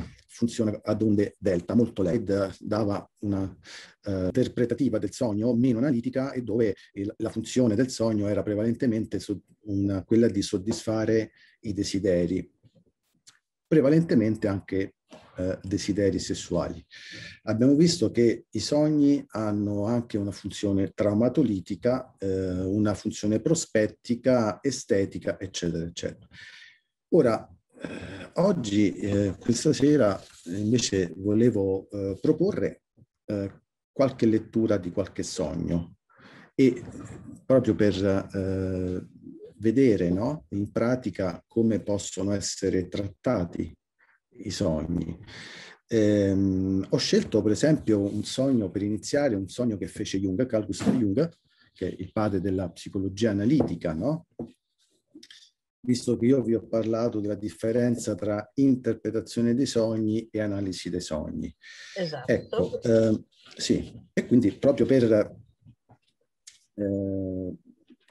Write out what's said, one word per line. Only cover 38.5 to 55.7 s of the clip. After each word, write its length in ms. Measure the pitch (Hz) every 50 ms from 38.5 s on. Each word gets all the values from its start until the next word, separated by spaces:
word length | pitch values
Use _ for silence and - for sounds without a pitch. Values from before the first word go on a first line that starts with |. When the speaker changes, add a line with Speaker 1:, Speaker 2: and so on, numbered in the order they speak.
| 95 95 95 92 92 92 92 90 90 - - - - - - - - - - - -
Speaker 1:
vedere, 540 | - - 113 110 135 135 123 101 90 90 85
no, 360 | 90 95 113 135 156 156 - -
in 220 | 101 101 104 104 -
pratica 680 | 110 113 120 127 127 - 104 - - 95 87 80 - -
come 340 | _ - 113 113 113 107 92
possono 520 | - 104 101 98 - - - 92 92 101 101
essere 560 | 98 98 - - - 98 95 90 92 87 87
trattati 840 | - 98 101 98 - _ - 135 123 98 87 85 - - 85 82 - - _ _ _ _ _ _ _ _ _ _ _
i 140 | - - 101
sogni. 640 | 87 - 101 85 78 76 76 82 87 85 82 82 85 - - - - - - - - - - - - - _ -
Ehm, 1000 | 117 110 107 104 104 101 98 98 95 95 98 95 95 95 95 95 95 95 95 -
ho 80 | -
scelto 460 | 123 - - 180 220 214 - - 107 101
per 100 | 107 104
esempio 480 | - - 156 - - - 110 107 101
un 240 | 101 101 104 104 104
sogno 460 | - - 131 131 139 131 113 98 90
per 120 | 85 98 101
iniziare, 520 | 104 107 101 - - - 143 147 135 107
un 140 | 98 98 90
sogno 280 | - - 123 117 107
che 100 | 87 95
fece 320 | 87 - - 104 - - 98
Jung, 280 | 98 95 92 92 127
Carl 180 | 127 110 110 104
Gustav 320 | - 90 - - - -
Jung, 340 | 131 113 98 95 127 170 170 - _ _ _ _ _ _ _ _
che 120 | - 92
è 80 | 90 - -
il 120 | 95 95
padre 300 | - 110 107 104 101 92
della 300 | 87 101 92 95 92 87
psicologia 600 | - - - 87 - 98 95 98 95 101 117 110
analitica, 600 | 101 101 101 117 156 - - - - - - 85 78
no? 360 | 80 101 143 160 165 - _ _ - - - - _ _ _ _ _ _ _ _ _ _ _ - - - - - - - _ _ _ _ _